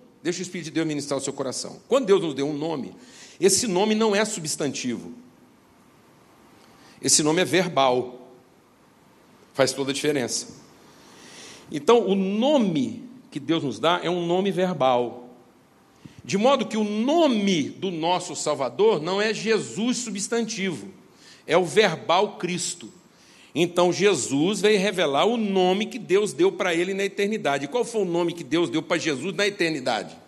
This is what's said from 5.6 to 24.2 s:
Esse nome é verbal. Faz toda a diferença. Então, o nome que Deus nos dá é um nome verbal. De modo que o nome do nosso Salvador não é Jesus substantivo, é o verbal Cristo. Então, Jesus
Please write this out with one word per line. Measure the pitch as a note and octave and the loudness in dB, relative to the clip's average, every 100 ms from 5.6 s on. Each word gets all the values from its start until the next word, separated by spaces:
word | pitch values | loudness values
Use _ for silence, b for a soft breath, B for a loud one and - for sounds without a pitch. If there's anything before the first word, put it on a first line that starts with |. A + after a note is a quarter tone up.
| _ _ _ _ _ _ _ _ - - B B B B | _ _ _ _ _ _ _ _ -20 -20 B B B B
Esse | C3+ - | 0 2
nome | D3+ E3 | 2 2
é | |
verbal. | D#3 E3 F3 C#3 C3+ B2+ B2+ - - - _ _ _ _ _ _ _ _ _ _ - | 2 2 2 2 2 2 -2 -10 -20 -20 _ _ _ _ _ _ _ _ _ _ -10
Faz | - C3+ | 0 0
toda | C#3+ C3+ | 2 -4
a | |
diferença. | C3 D3+ C#3+ A#2 - - - - - B B B B B B B B B | -2 0 0 -2 -6 -8 -16 -20 -20 B B B B B B B B B
Então, | C#3+ D3 A#3 | -2 4 6
o | F#3+ G3 | 6 0
nome | F#3+ G#3 C4 D4+ G3+ D#3 A#2 G#2+ - - - | 0 0 2 4 2 0 -2 -6 -14 -20 -14
que | D3+ | -12
Deus | B2+ E3 | -2 -2
nos | C#3 A2+ | -2 0
dá | D#3+ F3 | 0 2
é | E3 | 0
um | F3+ E3+ | -2 0
nome | F3+ G3 | 0 0
verbal. | F3 F3+ E3 C3 B2 A#2+ - - - - _ _ _ B B B B | 0 -2 2 2 2 0 -6 -16 -20 -20 _ _ _ B B B B
De | - F#3+ | -6 2
modo | A#3+ C4+ G#3+ | 4 4 2
que | A3 | -2
o | |
nome | G#3 G#3 B3 E4+ D4+ A3 G3+ F3 A#2+ | -2 0 2 4 4 4 2 2 0
do | - G3 | -4 -6
nosso | E3 E3 F3+ - | -2 0 0 -2
Salvador | C#3+ D#3 C#3 B2+ B2 A3 F3+ | -6 -4 -2 -2 2 4 4
não | D#3+ F#3+ | 0 0
é | G#3+ | 0
Jesus | G3 G3 A3 - - A#3 A#3+ | -2 0 0 -2 -4 -2 -2
substantivo, | A3 G3+ - A#3 A3+ A3+ F#3+ C3+ G2 - - B B B - | -4 -8 -4 -2 -2 -4 -4 -4 -10 -18 -20 B B B 0
é | E3 | 2
o | |
verbal | F3 E3 G#3 D3+ A#2 F3 G#3 - | 4 4 4 2 0 2 2 -2
Cristo. | F3 F3+ - - A2 - _ b b b b | -6 -4 -6 -10 -14 -20 _ b b b b
Então, | C#3 E3+ F3 F3+ | -2 0 4 2
Jesus | C#3+ G3+ E3 | 4 2 2